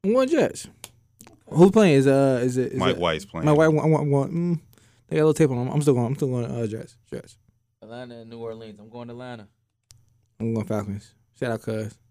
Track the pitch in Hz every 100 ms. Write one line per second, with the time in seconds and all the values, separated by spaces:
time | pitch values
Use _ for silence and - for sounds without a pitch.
0 | 190 240 262 311 160 - - _ - _
1 | _ _ - _ _ 147 185 220 202 139
2 | 135 135 139 127 123 123 123 - 92 87
3 | 85 80 - 80 147 151 160 151 156 151
4 | 147 143 139 165 175 165 _ _ _ _
5 | _ 156 156 151 156 123 127 143 147 123
6 | 117 139 139 123 117 120 113 107 - _
7 | _ - - _ _ _ _ _ 107 120
8 | 123 117 117 117 117 113 110 101 107 120
9 | 120 120 127 117 104 _ _ _ _ -
10 | _ _ _ _ 113 113 107 107 101 101
11 | - _ _ _ 127 110 - 110 110 -
12 | _